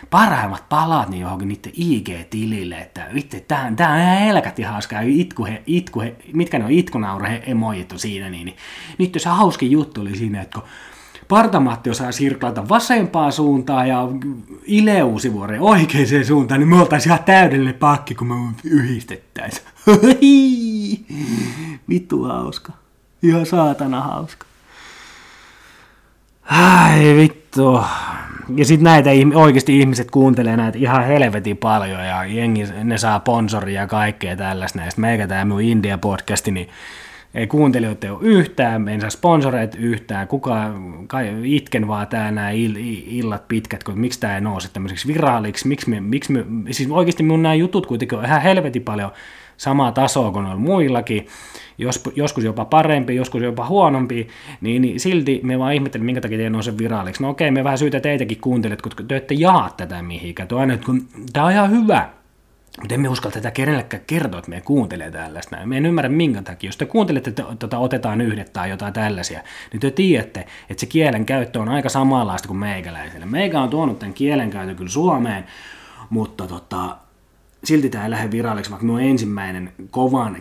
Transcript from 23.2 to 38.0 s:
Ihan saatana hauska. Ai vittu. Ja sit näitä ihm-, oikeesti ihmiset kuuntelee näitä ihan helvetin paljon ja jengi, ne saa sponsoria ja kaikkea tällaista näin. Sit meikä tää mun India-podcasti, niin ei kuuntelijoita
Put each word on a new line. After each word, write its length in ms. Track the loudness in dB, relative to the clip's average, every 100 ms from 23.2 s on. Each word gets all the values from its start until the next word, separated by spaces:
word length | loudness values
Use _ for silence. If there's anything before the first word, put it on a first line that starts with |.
Ihan 240 | 4 4 2
saatana 540 | 2 2 2 -2 -4
hauska. 460 | -4 -6 -10 -14 -20 _ _ -20 -20 -20 -20 -20 -20 -20 -20 -20 -20 -20 _ _ _ _ _ _ 0
Ai 640 | 6 8 8 8 8 8 8
vittu. 640 | 8 4 _ 2 4 4 2 -4 -8 -10 -12 -14 -4 2
Ja 80 |
sit 160 | 6 8
näitä 300 | 8 8 8
ihm-, 260 | 8 8 8
oikeesti 420 | 8 8 6 6
ihmiset 320 | 6 2 0
kuuntelee 460 | 4 6 4 2 2
näitä 220 | 0 0
ihan 280 | 2 2 4
helvetin 500 | 4 4 0 -4 -2
paljon 500 | 0 0 0 -6 -6
ja 180 | -6
jengi, 400 | -4 -2 0 0 -2 -4
ne 140 | -4 0
saa 200 | 0 0
sponsoria 600 | 0 0 0 -2 -4 -4
ja 60 | -2
kaikkea 500 | -2 -2 -2 -6 -6
tällaista 420 | -6 -6 -6 -8
näin. 120 | -8
Sit 80 | -2
meikä 280 | 0 0 -2
tää 180 | -2
mun 160 | 0 0
India-podcasti, 920 | 2 2 0 -2 -4 -4 -4 -4 -2
niin 180 | -4 -6 -14 -20 -20 -20 -20 -12
ei 120 | -6 -2
kuuntelijoita 680 | 2 4 2 -2 -4